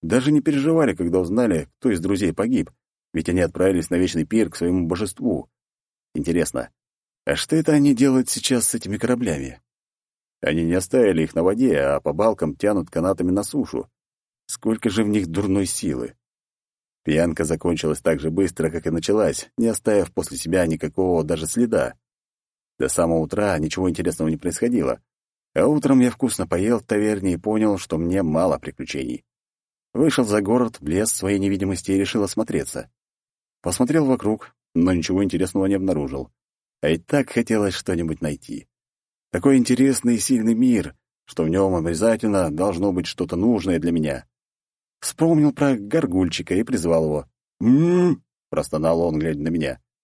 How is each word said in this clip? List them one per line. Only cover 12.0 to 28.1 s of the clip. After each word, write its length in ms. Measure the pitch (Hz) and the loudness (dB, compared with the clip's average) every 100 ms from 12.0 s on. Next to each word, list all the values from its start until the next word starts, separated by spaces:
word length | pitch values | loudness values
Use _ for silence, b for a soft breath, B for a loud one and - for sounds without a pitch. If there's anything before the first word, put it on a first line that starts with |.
по 120 | - | -2
балкам 420 | 76 107 107 80 | 0 0 0 -4
тянут 360 | 71 101 101 80 | -2 -2 -2 -2
канатами 400 | - 85 92 90 | -2 -2 0 0
на 120 | 95 | -2
сушу. 480 | 101 147 123 62 - _ _ _ _ _ _ | -2 -4 -4 -6 -10 _ _ _ _ _ _
Сколько 440 | - 110 110 120 | -8 -4 -2 -2
же 120 | 101 | 0
в 60 | 107 | 0
них 180 | 104 90 | 0 -2
дурной 400 | 82 101 98 95 | -2 0 0 0
силы! 480 | - 95 65 60 - _ _ _ _ _ _ _ _ | -2 -4 -4 -6 -12 _ _ _ _ _ _ _ _
Пьянка 400 | - 76 85 80 | -2 2 2 0
закончилась 560 | 80 80 90 80 80 76 | -2 -2 -2 -2 -2 -2
так 200 | - 78 | -2 -2
же 100 | 78 | -2
быстро, 400 | 82 92 - 80 | 0 -2 0 -4
как 160 | 82 80 | -2 -4
и 40 | |
началась, 600 | 82 80 104 95 - - - | -4 0 0 2 -2 -10 -2
не 100 | 117 | -2
оставив 460 | 107 - 104 87 | 0 0 0 0
после 240 | - 85 87 | -4 -8 -8
себя 300 | - 92 85 | -2 0 0
никакого 580 | 80 78 - 92 85 | -2 -4 -2 0 2
даже 220 | 78 82 80 | 0 -2 -4
следа. 480 | - 120 110 62 - _ _ _ _ _ _ _ _ | -2 0 0 -2 -6 _ _ _ _ _ _ _ _
До 100 | 65 | -4
самого 320 | - 85 82 | 0 0 0
утра 380 | 78 92 104 85 | -2 -2 -2 0
ничего 300 | 78 85 92 | -2 -2 -2
интересного 400 | 80 87 80 80 | -2 -4 -2 -4
не 80 | 80 | -2
происходило. 640 | 87 85 120 120 71 58 _ _ _ _ _ | -4 -2 -2 0 0 -4 _ _ _ _ _
А 120 | - - | 0 2
утром 340 | 151 135 131 | 2 4 4
я 100 | 123 | 4
вкусно 360 | 113 131 - 87 | 2 -4 -2 -2
поел 340 | 87 101 117 | -2 0 -2
в 40 | |
таверне 500 | - 107 107 104 95 | 0 0 0 0 -2
и 40 | 85 | -2
понял, 400 | 104 107 107 98 | -2 0 2 0
что 180 | - 80 | -2 -4
мне 260 | 85 | 0